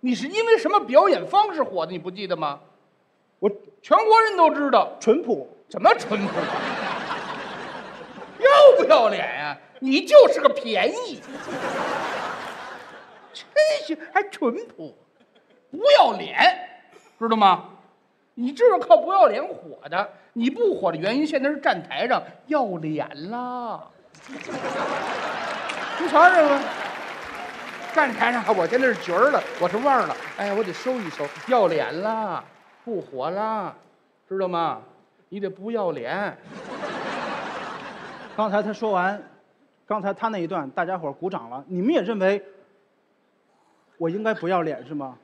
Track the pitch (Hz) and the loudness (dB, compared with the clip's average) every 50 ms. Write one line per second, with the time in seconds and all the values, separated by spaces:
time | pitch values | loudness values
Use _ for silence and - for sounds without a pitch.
0 | - 254 247 175 208 294 370 427 466 466 453 440 - - 415 415 247 220 247 294 | 0 -2 -2 -2 -4 -4 -2 -2 4 4 4 4 4 2 0 0 0 6 6 6
1 | 370 403 311 175 - - 339 392 427 415 359 311 262 - 196 180 160 165 185 175 | 6 6 2 0 0 2 2 2 2 2 0 -4 -4 -2 -2 -4 -4 -4 -6 -10
2 | 156 185 185 202 208 180 180 160 160 147 143 139 - _ _ _ _ _ _ _ | -10 -10 -10 -10 -6 -6 -4 -4 -4 -6 -6 -8 -14 _ _ _ _ _ _ _
3 | _ _ _ _ _ _ _ _ - 208 202 - - - _ _ _ - 294 381 | _ _ _ _ _ _ _ _ -2 -2 -2 -2 -16 -20 _ _ _ 2 2 4
4 | 453 427 453 453 453 440 403 359 330 311 277 277 294 277 247 214 175 - - - | 6 6 6 6 6 4 4 4 4 4 4 2 0 2 4 2 2 2 -4 -4
5 | - 220 220 320 349 - 226 147 127 - - _ _ _ - - 196 339 453 - | 2 2 2 2 2 -2 -4 -4 -4 -12 -18 _ _ _ -10 2 4 4 4 4
6 | - - 214 208 196 196 - - - - - - - - - - - - - - | 0 -6 -4 -4 -4 -4 -4 -4 -6 -4 -6 -6 -6 -6 -6 -6 -6 -6 -6 -6
7 | - - - - - - - - - - - - - - - - - - - - | -6 -8 -8 -8 -8 -10 -10 -10 -10 -12 -12 -12 -14 -14 -14 -14 -16 -16 -16 -18
8 | - - - - - - - - 440 539 571 571 587 554 - 554 - - 311 277 | -18 -18 -18 -18 -18 -18 -10 2 4 6 8 12 12 12 10 10 6 6 6 6
9 | 226 208 202 180 147 123 123 131 147 151 143 - - _ _ - 262 262 269 - | 6 4 2 -2 -4 -6 -6 -6 -6 -8 -8 -10 -14 _ _ -6 -2 0 0 0
10 | 370 - 587 587 494 - - 320 - - - - - 233 214 185 180 - - 480 | 2 10 10 10 10 10 6 2 2 2 2 2 -6 -4 -2 0 0 0 -2 -4
11 | 508 427 285 - - - 269 - - - - - - - - - - - - - | -8 -10 -12 -14 -16 -16 -16 -14 -12 -10 -10 -8 -8 -8 -6 -6 -6 -4 -6 -6
12 | - - - - - - - - - - - - - - - - - - - - | -6 -8 -8 -8 -8 -8 -10 -10 -12 -14 -14 -14 -16 -16 -16 -18 -18 -20 -20 -20
13 | - - - - - - - - - - _ 605 622 622 605 571 - - 320 - | -20 -20 -20 -20 -20 -20 -20 -20 -20 -2 _ 4 4 4 2 -2 -2 -6 -8 -8
14 | - - - 381 415 403 - - 311 240 233 359 466 466 - - - 143 113 _ | -8 -2 -2 -2 -2 -2 -6 -2 -2 -2 -2 -4 -10 -12 -16 -18 -18 -18 -18 _
15 | _ _ _ _ _ _ _ _ _ _ _ _ _ _ - 311 427 571 571 - | _ _ _ _ _ _ _ _ _ _ _ _ _ _ -12 0 4 6 8 8
16 | 370 247 208 185 170 - - - - 359 370 - - - - - _ _ _ - | 6 6 4 -2 -8 -6 0 4 4 4 4 2 -8 -16 -18 -20 _ _ _ -20
17 | _ _ _ _ 220 226 226 220 208 190 180 160 - - - - _ _ _ _ | _ _ _ _ -2 0 2 6 6 6 6 4 0 -14 -20 -20 _ _ _ _
18 | _ _ _ _ _ _ _ - 240 254 294 - 466 494 392 339 254 - 339 311 | _ _ _ _ _ _ _ -8 -6 -6 0 4 6 6 6 4 6 6 6 6
19 | - 330 381 392 359 254 208 233 302 370 - - - 160 131 - - 147 160 180 | 8 4 4 6 6 6 4 0 -6 -8 -10 -14 -16 -18 -20 -18 -14 -4 -2 -2
20 | 202 202 - - _ _ _ 233 233 262 320 440 480 403 311 175 196 180 165 160 | -2 -4 -8 -20 _ _ _ -2 -2 -2 0 0 0 0 0 2 -2 -2 -2 0
21 | 160 196 233 277 311 302 311 277 254 285 302 285 285 320 226 175 156 - 131 143 | -2 -2 0 0 -2 0 -2 -2 -2 -2 -4 0 0 0 0 0 -4 -10 -6 -4
22 | 196 247 247 180 - - - - _ - 302 294 254 208 180 170 160 156 156 147 | -2 0 0 -2 -2 -6 -20 -20 _ -2 -2 -2 0 -2 -4 -6 -6 -6 -4 -4
23 | 135 - - 139 156 185 226 240 247 247 247 247 240 226 196 - - - _ _ | -6 -8 -10 -14 -12 -10 -10 -10 -8 -8 -8 -8 -8 -8 -10 -10 -12 -20 _ _
24 | _ _ _ - - - 269 - - - - - - - - - - - - - | _ _ _ -20 -20 -18 -18 -16 -14 -12 -10 -8 -8 -8 -6 -6 -6 -4 -4 -6
25 | - - - - - - - - - - - - - - - - - - - - | -6 -6 -6 -6 -6 -8 -8 -8 -8 -8 -8 -8 -8 -10 -10 -10 -10 -10 -6 -4
26 | 320 339 254 294 330 359 370 349 311 294 277 277 262 - - - - - - - | -4 2 4 6 8 8 8 6 4 4 4 0 0 -6 -8 -8 -10 -10 -10 -12
27 | - - - - - - - - - - - - - - - - - - - 311 | -12 -14 -14 -14 -14 -14 -14 -12 -12 -14 -14 -14 -14 -14 -14 -14 -14 -4 0 0
28 | 302 269 226 214 240 233 247 240 208 190 220 190 170 165 214 254 262 254 220 170 | 0 0 0 -2 -2 0 0 -2 -2 0 0 0 0 0 0 2 2 2 0 -2
29 | - 175 170 190 233 285 277 196 - - - - 175 175 180 214 254 285 269 247 | -4 -2 2 2 4 4 4 0 -2 -4 -6 -2 -2 -2 -2 0 0 2 2 2
30 | 202 165 135 - - - - - 196 202 202 208 226 185 160 - - 254 254 247 | 0 -2 -4 -8 -10 -14 -8 -6 -4 -4 -2 -2 -4 -4 -6 -6 -4 -4 -4 -4
31 | 208 160 147 - 147 147 - - - - 254 240 202 175 170 151 127 113 135 165 | -4 -8 -6 -8 -8 -8 -8 -12 -4 0 2 2 4 2 2 0 -2 -4 -6 -6
32 | 190 214 226 220 220 196 170 135 - - _ _ _ _ _ _ _ 233 226 180 | -4 -4 -4 -4 -4 -6 -6 -8 -10 -14 _ _ _ _ _ _ _ -8 -8 -8
33 | 147 - 139 127 127 156 180 196 214 220 220 214 190 156 127 - _ _ _ _ | -8 -10 -8 -6 -6 -6 -4 -4 -4 -4 -4 -6 -6 -8 -12 -14 _ _ _ _
34 | _ _ _ _ _ _ 190 190 190 180 180 170 165 156 127 110 113 - _ _ | _ _ _ _ _ _ -6 -4 -4 -2 -2 -2 -2 -2 -4 -6 -12 -20 _ _
35 | _ _ _ _ _ _ - 202 196 185 190 - 190 220 233 220 202 175 160 139 | _ _ _ _ _ _ -10 -8 -8 -8 -8 -8 -10 -6 -4 -2 -2 -2 -4 -4
36 | 117 120 151 190 208 185 123 - - - - - - - - - - - - - | -6 -6 -6 -4 -6 -6 -8 -10 -18 -20 -18 -16 -14 -14 -12 -10 -10 -10 -10 -8
37 | - - - - - - - - - - - - - - - - - - - - | -8 -8 -8 -8 -8 -8 -10 -10 -10 -10 -12 -12 -12 -12 -14 -14 -16 -16 -16 -16
38 | - - - - - - - - 214 214 190 208 208 208 208 - 233 220 196 180 | -18 -18 -18 -18 -18 -14 -4 -2 -2 0 0 -2 -2 -2 -6 -6 -4 -2 0 0
39 | 175 190 208 208 - - _ _ _ _ _ _ _ _ _ _ _ _ 208 214 | 0 0 -2 -4 -12 -18 _ _ _ _ _ _ _ _ _ _ _ _ -6 -4
40 | 180 196 196 196 220 226 220 196 170 160 190 175 147 131 - - 175 170 190 180 | -4 -4 -6 -2 -4 -4 -4 -4 -6 -4 -4 -6 -6 -6 -6 -6 -4 -4 -4 -6
41 | 160 143 135 - 165 190 190 170 117 113 123 131 143 - 185 180 180 247 339 294 | -6 -8 -8 -6 -8 -6 -6 -8 -10 -10 -14 -14 -12 -8 -6 -2 0 0 0 0
42 | 190 196 233 202 190 190 202 202 - - - - _ _ _ _ _ _ _ _ | 0 -2 -2 0 0 0 0 0 -6 -12 -20 -20 _ _ _ _ _ _ _ _
43 | _ _ _ _ _ _ _ _ _ _ _ _ _ _ _ _ _ _ _ _ | _ _ _ _ _ _ _ _ _ _ _ _ _ _ _ _ _ _ _ _
44 | 165 165 170 208 214 220 214 - 165 170 190 180 165 160 143 120 127 127 160 147 | -4 -4 -4 -2 -2 -2 -2 -2 -2 -2 0 0 0 -2 -6 -8 -10 -12 -10 -10
45 | 139 131 123 120 | -10 -10 -14 _